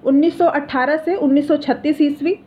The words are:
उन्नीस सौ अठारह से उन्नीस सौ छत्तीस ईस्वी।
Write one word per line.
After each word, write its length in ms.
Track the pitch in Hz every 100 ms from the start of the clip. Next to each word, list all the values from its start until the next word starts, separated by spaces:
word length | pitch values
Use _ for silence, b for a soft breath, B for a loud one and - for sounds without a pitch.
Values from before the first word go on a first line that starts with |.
| -
उन्नीस 320 | 277 330 -
सौ 80 | 339
अठारह 520 | 294 285 269 262 311
से 180 | 320 381
उन्नीस 320 | 285 277 285
सौ 100 | 294
छत्तीस 440 | - - 294 302
ईस्वी। 380 | 294 294 294 403